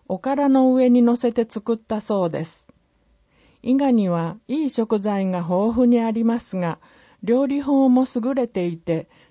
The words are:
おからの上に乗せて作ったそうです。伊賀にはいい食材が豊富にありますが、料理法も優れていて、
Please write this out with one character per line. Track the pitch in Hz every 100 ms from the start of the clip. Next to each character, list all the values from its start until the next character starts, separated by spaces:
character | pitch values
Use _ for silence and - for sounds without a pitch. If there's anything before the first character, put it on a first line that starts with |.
| -
お | 185
か | 262 277
ら | 285
の | 269 262
上 | 254 254
に | 247
乗 | 233 240
せ | 240
て | 233 233
作 | 214 214 226
っ |
た | - 214
そ | - 202 175
う |
で | 151 160
す。 | - _ _ _ _ _ _ _ _ _ _
伊 | 226
賀 | 269 277
に | 240 190
は | 170 165 196 -
い | 285 294
い |
食 | - 226 214
材 | 208 196 190
が | 180
豊 | 170 180 214
富 | 233 247
に | 240
あ | 226
り | 226
ま | 226 226
す | - 185
が、 | 170 - _ _ _ _
料 | 196 247 277
理 | 285
法 | 269 269 269
も | 247 262
優 | 247 233 269
れ | 233
て | 190 175
い | 165
て、 | - 160 - _ _